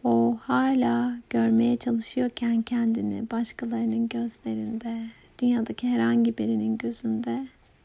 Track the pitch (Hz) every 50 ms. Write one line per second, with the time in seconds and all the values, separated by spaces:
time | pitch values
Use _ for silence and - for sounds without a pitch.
0 | - 240 233 233 233 233 240 226 - - 247 254 262 269 269 262 247 233 233 233
1 | 240 247 247 240 - _ - 233 226 226 226 226 233 240 240 233 - 240 233 233
2 | 226 - - 254 247 247 - - 247 233 233 226 226 - 247 240 233 226 226 226
3 | 202 208 202 196 226 226 - 226 233 226 - - - 233 226 226 233 226 220 226
4 | 233 226 - 233 233 233 226 - _ 233 220 220 214 214 226 226 233 233 226 226
5 | 226 226 226 - - _ _ - 247 247 240 233 226 - 220 - - 247 247 233
6 | 226 233 233 233 233 233 226 - 214 214 226 - - - 110 110 - 233 233 -
7 | - - - 110 - 240 233 254 269 262 _ _ _ _ _ _ _